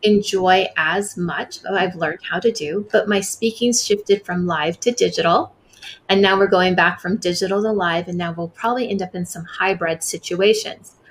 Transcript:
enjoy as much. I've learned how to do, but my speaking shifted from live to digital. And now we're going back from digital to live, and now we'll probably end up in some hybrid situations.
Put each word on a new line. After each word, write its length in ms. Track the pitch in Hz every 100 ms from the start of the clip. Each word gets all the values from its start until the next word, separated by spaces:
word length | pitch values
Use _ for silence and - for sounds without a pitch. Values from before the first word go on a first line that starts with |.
enjoy 640 | 214 208 202 190 185 185 185 -
as 400 | 156 185 202 -
much. 440 | 175 147 247 - -
I've 300 | 196 180 180
learned 240 | 156 165 -
how 120 | 170
to 100 | 233
do, 340 | 226 147 180 208
but 160 | 214 208
my 140 | 202
speaking 500 | 190 - 226 220 240
shifted 540 | 240 - 208 - 202 -
from 200 | 180 180
live 360 | 160 151 170
to 100 | 240
digital. 640 | 247 175 165 165 185 339 _ _ _ - - -
And 120 | 196
now 160 | 196 196
we're 100 | 196
going 280 | 190 185 180
back 240 | 175 180
from 160 | 175 208
digital 480 | 180 175 190 196
to 80 | 220
live, 380 | 208 175 170 175
and 80 | 175
now 160 | 170
we'll 160 | 165 170
probably 400 | - 226 247 247
end 120 | 196
up 140 | 180 180
in 100 | 175
some 200 | 170 165
hybrid 580 | - 190 190 170 165
situations. 920 | - 160 - 180 202 214 - - - _ _